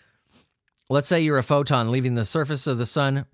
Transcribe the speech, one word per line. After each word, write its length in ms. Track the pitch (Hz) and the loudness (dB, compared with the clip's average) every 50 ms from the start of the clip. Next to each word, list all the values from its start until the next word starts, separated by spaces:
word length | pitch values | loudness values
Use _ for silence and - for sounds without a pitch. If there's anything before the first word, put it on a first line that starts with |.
| _ _ _ _ _ _ _ _ _ _ _ _ _ _ _ _ _ - | _ _ _ _ _ _ _ _ _ _ _ _ _ _ _ _ _ -2
Let's 160 | 131 143 139 | -2 0 0
say 140 | - 175 165 | 2 2 2
you're 180 | 160 151 147 135 | 2 2 2 0
a 60 | 120 | 2
photon 480 | - 147 143 143 - 143 123 117 113 | 2 2 2 2 2 2 2 2 0
leaving 240 | 123 131 127 127 123 | 0 0 0 0 0
the 80 | 120 110 | -2 -2
surface 420 | - - 160 147 139 151 131 - | -2 -2 -2 -2 -2 -4 -4 -4
of 100 | 151 131 | -2 -2
the 80 | 117 120 | -2 -2
sun 400 | - - 156 139 139 135 139 135 - | -2 0 0 0 0 0 -2 -4 -6